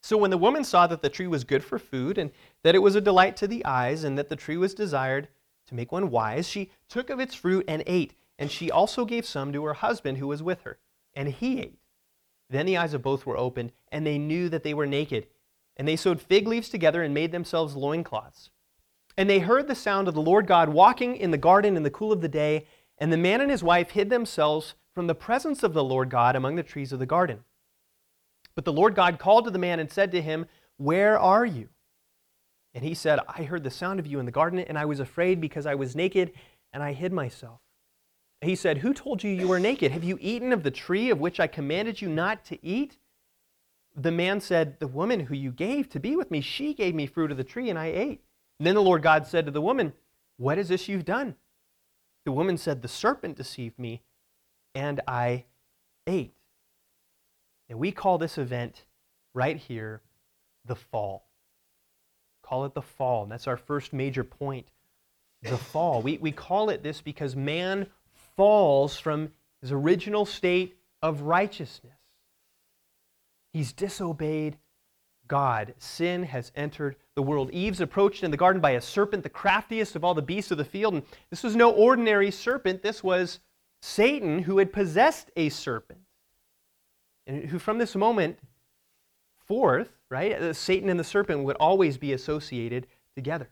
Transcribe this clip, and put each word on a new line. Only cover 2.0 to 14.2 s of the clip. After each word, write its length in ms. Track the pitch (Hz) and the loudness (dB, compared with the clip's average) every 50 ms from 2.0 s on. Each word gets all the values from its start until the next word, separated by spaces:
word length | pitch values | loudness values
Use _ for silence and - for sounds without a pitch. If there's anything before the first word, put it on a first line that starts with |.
| 127 147 202 | -2 -2 -2
and 140 | 214 165 143 - _ - _ _ _ | -2 -4 -6 -8 _ -20 _ _ _
that 120 | _ 160 170 | _ 6 6
it 40 | 190 | 8
was 160 | 190 202 190 | 6 6 4
a 60 | 214 | 6
delight 360 | 196 208 190 185 185 196 190 - | 4 6 6 6 6 4 2 -4
to 100 | 208 196 | -4 -4
the 160 | 233 233 - | -4 -4 -4
eyes, 400 | - 135 127 123 123 147 160 156 | 0 0 0 0 0 -2 -2 -2
and 120 | 147 135 | -4 -2
that 120 | 139 143 - | -2 -4 -4
the 80 | 160 | -6
tree 200 | 139 - - 151 | -8 -6 -6 -2
was 160 | 170 185 190 | 0 0 -2
desired 560 | 190 202 214 185 147 135 131 131 135 139 143 - _ _ _ _ _ _ _ | -2 -4 -4 -2 -2 -2 0 0 -2 -2 -4 -8 _ _ _ _ _ _ _
to 80 | _ 127 | _ -8
make 180 | 120 120 120 | -8 -8 -4
one 180 | - 180 202 180 | -2 -2 -2 0
wise, 380 | 120 117 110 107 110 143 175 - | 2 0 0 0 -2 -4 -4 -4
she 220 | - 202 196 185 _ _ _ _ | -6 -8 -8 -10 _ _ _ _
took 220 | - 240 254 - | -8 -8 -6 -6
of 80 | 277 254 | -6 -6
its 140 | 262 254 - | -6 -8 -8
fruit 300 | - - 180 185 190 - | -4 0 0 0 0 0
and 160 | - 156 156 - | -2 -4 -6 -4
ate, 280 | - 180 180 156 - - _ _ _ _ - | 0 0 0 0 -2 -6 _ _ _ _ -10
and 120 | 143 147 | -8 -8
she 200 | - - 170 160 | -8 -6 -6 0
also 340 | - 165 190 214 - - 240 | 4 4 4 2 2 -4 -4
gave 220 | 220 233 233 226 | -2 -4 -6 -6
some 260 | - - 147 135 143 | -6 -6 -6 -6 -4
to 120 | 143 143 151 | -6 -4 -4
her 100 | 151 147 | -4 -4
husband 440 | - - 226 233 - _ 143 135 135 | -2 -2 -2 -2 -2 _ -6 -6 -4
who 100 | 139 139 | -4 -6
was 140 | 147 147 | -6 -4
with 200 | 156 175 185 175 | -4 -6 -6 -6
her, 160 | _ - - _ _ _ _ _ _ _ _ | _ -18 -18 _ _ _ _ _ _ _ _
and 140 | 139 139 143 | -8 -6 -6
he 320 | 131 - 233 254 262 247 | -6 -4 -4 -4 -2 -4
ate. 180 | - - - _ _ _ _ _ _ _ _ _ _ _ _ _ _ _ | -6 -10 -14 _ _ _ _ _ _ _ _ _ _ _ _ _ _ _
Then 180 | 127 135 156 | -6 -4 -2
the 100 | 190 190 | 0 0
eyes 180 | 175 170 160 147 | 0 0 -2 -2
of 80 | 135 | -4
both 240 | 117 135 139 131 - | -2 -2 -2 -2 -4
were 120 | 135 117 - | -6 -4 -2
opened, 340 | 123 127 123 131 117 117 _ _ _ _ | -4 -4 -4 -6 -8 -8 _ _ _ _
and 180 | - 151 156 | -8 -4 -2
they 120 | 151 147 | -2 -2
knew 300 | 147 | -2